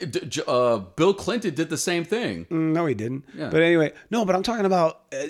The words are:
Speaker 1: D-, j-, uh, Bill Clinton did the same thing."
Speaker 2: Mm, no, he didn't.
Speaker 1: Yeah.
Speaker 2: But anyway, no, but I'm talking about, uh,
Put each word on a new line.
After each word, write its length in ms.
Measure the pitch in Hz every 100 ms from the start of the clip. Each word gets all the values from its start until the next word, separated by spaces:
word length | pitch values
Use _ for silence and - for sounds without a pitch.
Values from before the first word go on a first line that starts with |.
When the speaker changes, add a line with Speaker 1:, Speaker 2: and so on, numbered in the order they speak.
| 147
Speaker 1:
D-, 80 | 370 135
j-, 160 | 135 151
uh, 300 | 123 123 113
Bill 340 | 95 - 180
Clinton 400 | 196 - 233 214
did 160 | 139 160
the 80 | 156
same 260 | - 175
thing." 400 | 160 220 196 87 82
Speaker 2:
Mm, 240 | 165 160
no, 100 | 160
he 80 | 165
didn't. 320 | 107 110 135 -
Speaker 1:
Yeah. 140 | - 147
Speaker 2:
But 140 | 160
anyway, 320 | 165 170 151 - -
no, 160 | 226 196
but 100 | 185
I'm 60 |
talking 240 | 190 226 196
about, 300 | 185 160 - -
uh, 140 | 135 147